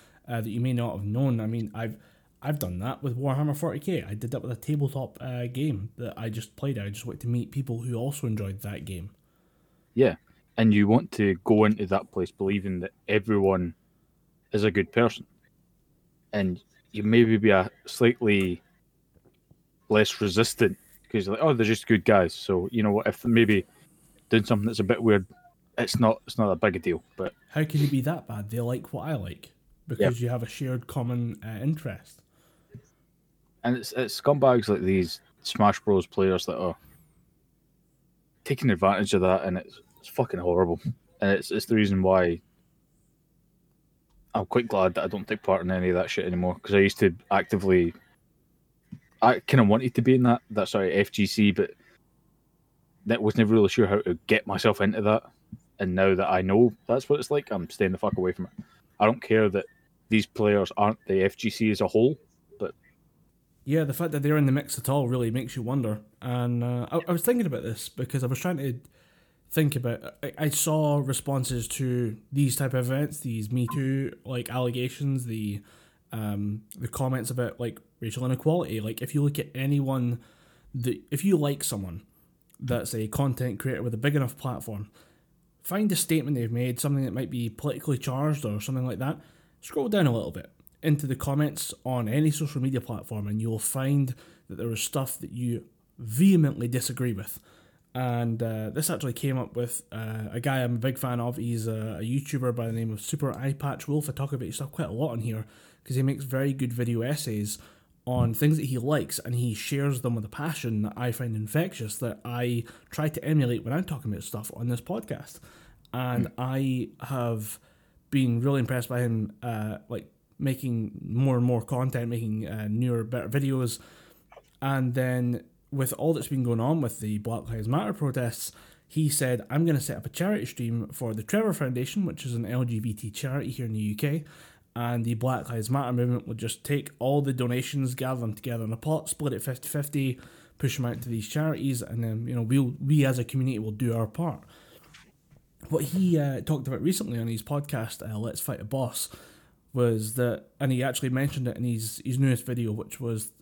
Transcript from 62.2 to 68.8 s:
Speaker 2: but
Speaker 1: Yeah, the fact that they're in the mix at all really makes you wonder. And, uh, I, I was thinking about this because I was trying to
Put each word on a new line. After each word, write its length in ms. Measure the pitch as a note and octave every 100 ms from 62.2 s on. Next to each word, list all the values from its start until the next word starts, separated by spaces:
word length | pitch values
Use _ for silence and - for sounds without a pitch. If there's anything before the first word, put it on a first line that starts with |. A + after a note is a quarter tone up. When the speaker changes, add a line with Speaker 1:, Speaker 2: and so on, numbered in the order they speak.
| _ _ _ -
Speaker 2:
but 160 | - - _ _ _ _ _ _ _ _ -
Speaker 1:
Yeah, 160 | D#3
the 100 | C#3+
fact 200 | C3+ E3+
that 100 | D3
they're 140 | C#3+ D3+
in 80 | C#3
the 80 |
mix 240 | C#3 - -
at 100 | -
all 220 | C#3+ B2
really 200 | B2+ A2+
makes 280 | B2 B2 C3
you 40 |
wonder. 380 | A#2 C3+ A2+ G#2+ - _
And, 420 | B2 B2 B2 A#2+
uh, 240 | A#2+ B2 -
I, 120 | E3 F3
I 60 |
was 100 | E3+
thinking 240 | A#3+ B3 F3+
about 180 | B2
this 260 | A2+ A2 -
because 340 | - C3 C3+
I 40 | B2
was 120 | C3
trying 180 | F3+ D#3
to 200 | C#3 A#2+